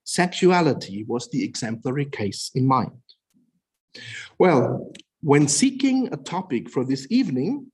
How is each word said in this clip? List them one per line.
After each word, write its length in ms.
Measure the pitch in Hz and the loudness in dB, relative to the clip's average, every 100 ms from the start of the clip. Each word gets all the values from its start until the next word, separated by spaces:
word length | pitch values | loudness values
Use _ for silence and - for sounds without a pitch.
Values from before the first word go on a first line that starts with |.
Sexuality 1000 | - - 180 - 180 180 160 123 - 98 110 | -8 -2 -2 4 4 6 4 0 -4 -8 -6
was 220 | 117 - | -6 -4
the 140 | 139 | -4
exemplary 640 | 98 - 117 113 135 135 139 | -4 -4 -8 -6 -6 -4 -6
case 440 | - 104 - - | -4 -6 -6 -6
in 120 | - 131 | 0 2
mind. 260 | 131 92 - _ _ _ _ _ _ _ _ _ - - - - - | 2 0 -8 _ _ _ _ _ _ _ _ _ -20 -16 -16 -8 2
Well, 540 | - 139 - - - - - _ | 4 4 2 -2 -8 -18 -20 _
when 280 | 156 143 147 | 2 4 4
seeking 600 | - 262 - 269 262 247 | 4 2 2 0 2 0
a 40 | - | -4
topic 540 | - 175 - 123 - | -6 -8 -4 -4 -4
for 140 | - | -4
this 220 | 127 139 - | -2 -4 0
evening, 600 | 240 220 127 147 285 - | 0 0 -2 -2 -4 -8